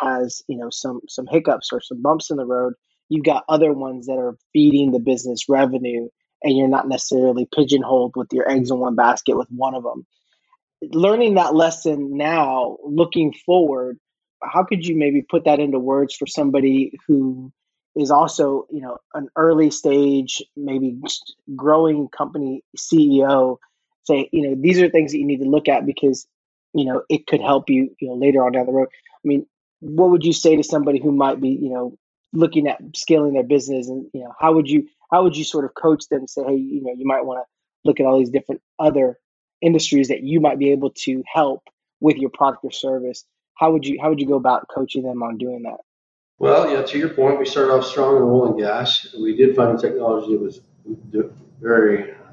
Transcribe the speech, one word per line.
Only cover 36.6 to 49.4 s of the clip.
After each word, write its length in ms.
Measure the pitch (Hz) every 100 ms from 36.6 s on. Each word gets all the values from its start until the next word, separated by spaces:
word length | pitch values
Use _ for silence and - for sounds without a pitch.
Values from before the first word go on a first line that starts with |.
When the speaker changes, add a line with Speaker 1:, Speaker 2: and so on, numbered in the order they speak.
| 135 143
Speaker 1:
know, 100 | 131
you 120 | 123 135
might 180 | 135
wanna 200 | 135 127 - _ _ _
look 160 | 151 143
at 60 | 135
all 120 | 135
these 120 | 123
different 300 | 135 - 139 _ -
other 380 | 156 143 135 247 _ _ _ _
industries 460 | 170 165 156 143 135
that 160 | 131
you 160 | 135 165
might 180 | 151 135
be 140 | 139
able 180 | 139 135
to 320 | - - 131 127
help 300 | 160 143 131 _ _ _ _
with 160 | 151 147
your 140 | 131
product 340 | - 139 123
or 80 | 135
service"? 520 | - 135 131 123 123 - _ _ -
How 140 | 160
would 160 | 160 139
you, 140 | 135
how 60 | 151
would 100 | 151
you 80 | 139
go 80 |
about 320 | 139 127 123 -
coaching 380 | - 131 139
them 180 | 127 123
on 160 | 117 113
doing 240 | 123 123
that? 140 | 113 - - _ _ _ _ -
Speaker 2:
Well, 340 | 135 143 156
yeah, 100 | 139
to 160 | - 143
your 120 | 160
point, 280 | - 135 143
we 80 | 135
started 260 | 147 135
off 140 | 131 -
strong 300 | 143 131 135
in 60 |
oil 240 | 120 123 120
and 120 | 104
gas. 560 | 104 113 - - - 117
We 200 | 110
did 180 | 110